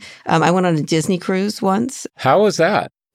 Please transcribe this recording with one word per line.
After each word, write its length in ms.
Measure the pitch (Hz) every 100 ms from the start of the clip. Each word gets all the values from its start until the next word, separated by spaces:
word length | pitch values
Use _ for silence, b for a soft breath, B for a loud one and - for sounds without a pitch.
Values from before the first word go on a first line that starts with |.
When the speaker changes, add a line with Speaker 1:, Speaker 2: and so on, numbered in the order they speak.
| B B -
Speaker 1:
Um, 180 | 165
I 80 | 156
went 120 | 185
on 120 | 185 160
a 60 |
Disney 360 | 147 160 151 180
cruise 420 | - 185 202 -
once. 460 | 196 196 247 - -
Speaker 2:
How 300 | - 131 160
was 120 | 208 -
that? 340 | 165 180 - _ _